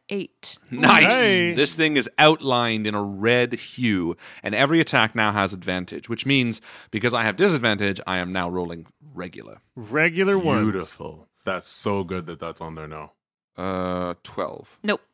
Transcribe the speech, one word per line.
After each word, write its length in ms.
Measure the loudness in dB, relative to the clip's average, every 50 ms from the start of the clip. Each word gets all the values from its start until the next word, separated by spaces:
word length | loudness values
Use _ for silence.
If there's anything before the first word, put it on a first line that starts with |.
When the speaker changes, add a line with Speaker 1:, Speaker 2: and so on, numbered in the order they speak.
| _ -10
Speaker 1:
eight. 500 | -8 -8 -8 -10 _ _ -12 -12 -12 -12 _ -12
Speaker 2:
Nice. 420 | -2 4 6 8 8 8 8 6
Speaker 3:
Hey. 420 | 6 6 4 4 4 4 2 2 2
Speaker 2:
This 180 | 2 2 2 2
thing 240 | 2 2 2 2 2
is 100 | 0 0 2 6
outlined 680 | 6 6 6 4 2 0 0 2 2 0 0 -2 -2
in 80 | -2 -2
a 80 | -2
red 520 | -2 -4 -4 -2 0 2 4 4 2 0 -2
hue, 640 | -6 -10 -12 -8 -2 0 2 2 2 0 -2 -4 -6 -10 -20 -16 -12 -8
and 100 | -4 0
every 260 | 2 2 4 4 2
attack 360 | 2 2 2 2 2 2 0
now 160 | 0 0 0
has 200 | 2 0 0 -2
advantage, 580 | -2 -6 -6 -4 -4 -4 -4 -6 -10 -12 -10 -8
which 180 | -8 -6 -2 0
means 340 | 0 2 2 0 -4 -8 -12 -18 -20 -20 -14 -8
because 240 | -4 -2 0 0 0
I 80 | 2 2
have 140 | 0 2 2
disadvantage, 640 | 2 2 2 2 2 0 0 2 0 0 -2 -2 -4
I 140 | -4 -4 -2
am 120 | -2 -2
now 180 | -4 -4 -4 -4
rolling 360 | -4 -4 -6 -6 -8 -12 -16 -20 _ _ _ -18 -14
regular. 460 | -12 -12 -12 -14 -16 -18 -18 -20 -20 _ _ _
Speaker 3:
Regular 600 | -16 -10 -6 -2 0 0 0 0 0 0 2 2 2
ones. 340 | 2 2 2 2 2 0
Speaker 4:
Beautiful. 560 | 0 -2 -4 -8 -12 -14 -14 -14 -16 -16 -20 _ _ _ -6
That's 280 | -6 -6 -4 -4 -4
so 320 | -4 -4 -2 -2 -2 -2 -2
good 240 | -4 -6 -8 -8 -8
that 120 | -12 -10
that's 220 | -10 -12 -12 -12
on 140 | -12 -12 -12
there 120 | -12 -12 -12
now. 260 | -14 -14 -16 -16 _ _ _ _ _ _ _ _ _ -10
Speaker 2:
Uh, 560 | -8 -6 -4 -4 -4 -4 -4 -4 -4 -6 -8 -10
twelve. 560 | -14 -12 -8 -8 -8 -6 -8 -12 -18 -20 _ _ -4
Speaker 1:
Nope. 180 | -4 -4 -4 _ _